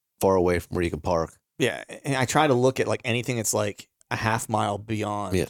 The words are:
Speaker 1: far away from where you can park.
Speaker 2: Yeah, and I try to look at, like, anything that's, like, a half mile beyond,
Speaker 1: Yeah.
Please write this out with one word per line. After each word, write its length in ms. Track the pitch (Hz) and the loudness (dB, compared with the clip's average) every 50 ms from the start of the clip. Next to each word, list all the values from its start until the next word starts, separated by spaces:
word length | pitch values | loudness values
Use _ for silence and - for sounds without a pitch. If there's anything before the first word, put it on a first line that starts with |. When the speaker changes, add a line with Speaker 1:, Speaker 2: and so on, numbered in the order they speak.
| _ _ _ _ | _ _ _ _
Speaker 1:
far 160 | - 98 95 | 2 4 4
away 220 | 92 87 90 90 87 | 6 4 4 2 0
from 160 | - - - | -2 -4 -2
where 100 | 90 87 | -2 -2
you 60 | 85 | -2
can 100 | - 80 | -2 -4
park. 380 | - 95 87 82 80 - - _ _ _ _ - | -2 0 0 0 0 -2 -6 _ _ _ _ -2
Speaker 2:
Yeah, 240 | 139 113 76 58 52 - - - - | -2 -2 -2 -4 -8 -14 -16 -10 -6
and 120 | 147 139 | -4 -2
I 80 | 131 127 | 0 0
try 200 | - - 151 156 | 2 2 2 4
to 80 | 147 127 | 4 4
look 260 | 123 123 135 131 - | 4 4 2 2 2
at, 60 | 110 104 | 0 0
like, 120 | 110 - - | -2 -2 -2
anything 320 | 123 113 123 113 - 123 | -2 -2 -2 -2 -2 -4
that's, 180 | 117 104 - - | -2 -2 0 0
like, 340 | 107 104 104 95 - - - _ _ _ _ | 0 0 -2 -4 -8 -14 -20 _ _ _ _
a 60 | 107 | -6
half 320 | 101 110 110 110 113 - - | -2 0 0 0 0 0 -2
mile 300 | 110 107 107 104 101 101 | -2 0 0 0 -2 -4
beyond, 560 | 107 113 110 107 104 104 104 104 101 95 98 | -6 -4 -4 -2 -2 -2 -4 -4 -4 -2 0
Speaker 1:
Yeah. 100 | 90 76 | 0 0